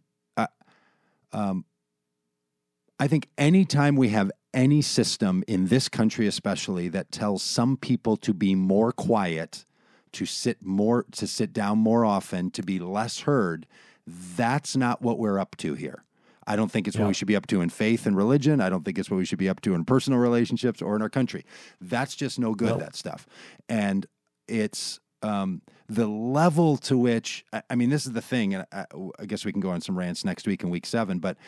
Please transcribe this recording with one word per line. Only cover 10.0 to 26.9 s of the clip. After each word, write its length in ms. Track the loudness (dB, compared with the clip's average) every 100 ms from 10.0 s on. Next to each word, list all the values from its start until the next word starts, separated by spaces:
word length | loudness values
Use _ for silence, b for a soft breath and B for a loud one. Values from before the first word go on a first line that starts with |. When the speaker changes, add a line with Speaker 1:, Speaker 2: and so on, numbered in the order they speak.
| b
Speaker 1:
to 120 | -10 -8
sit 380 | -4 -4 -4
more, 400 | -4 0 2 2 -2
to 160 | -6 -6
sit 260 | -4 -4
down 260 | -2 0 2
more 260 | 4 4
often, 460 | 4 2 -2 -4 -4
to 100 | -6
be 160 | -4 -4
less 420 | -4 -4 -4 -4
heard, 460 | 0 2 2 -2 -10 b b b -20
that's 720 | -16 -10 -4 0 -2 -2 0
not 260 | 0 0
what 160 | -2 0
we're 220 | 0 0
up 160 | -2 -6
to 180 | -6
here. 300 | -6 -8 -12 _ b b b b
I 80 | -2
don't 140 | 0
think 160 | 0 -2
it's 100 | 0
what 80 |
Speaker 2:
Yeah. 40 | 0
Speaker 1:
we 60 |
should 120 | 0 0
be 80 |
up 140 | 0 2
to 140 | 0
in 60 | 0
faith 360 | 0 0 2 2
and 100 | 2
religion. 440 | 4 4 4 2
I 80 | 2
don't 160 | -2
think 120 | -4 -4
it's 120 | -2
what 60 | -2
we 80 |
should 140 | -2 0
be 100 | -2
up 120 | 0
to 120 | 0
in 100 | 0
personal 360 | 2 2 2 2
relationships 600 | 2 2 0 0 -2 -2
or 140 | -4
in 80 | -2
our 60 | -2
country. 360 | -2 -4 -4 -14 B B B
That's 340 | -6 -4 -4
just 240 | -6 -6 -2
no 160 | -2
good, 140 | 0 0
Speaker 2:
Nope. 120 | 0
Speaker 1:
that 140 | -4 -10
stuff. 300 | -10 -12 -16 B B B -4
And 380 | -2 0 0 -4 _ _ _ -6
it's, 540 | -4 -4 -6 -10 -12 _ -8
um, 400 | -4 -2 -2 -6 -10 b b
the 180 | -2 -2
level 680 | -2 -2 4 4 6 4 2
to 200 | 2